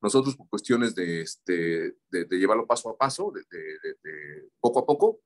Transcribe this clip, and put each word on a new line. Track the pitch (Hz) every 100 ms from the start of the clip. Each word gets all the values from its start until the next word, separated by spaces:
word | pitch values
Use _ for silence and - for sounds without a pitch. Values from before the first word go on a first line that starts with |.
Nosotros, | 104 - 135 131
por | -
cuestiones | 104 - 123 117
de, | 95 87 85
este, | 82 - - 87 82 85 80 - _
de, | 92 85
de | 90
llevarlo | 98 110 113
paso | 120 117
a | 110
paso, | 135 131 202
de, | 123 -
de, | 87 80 78
de, | 80 76
de | 80 76 76 76 - _
poco | 120 123
a |
poco | - 147 208 220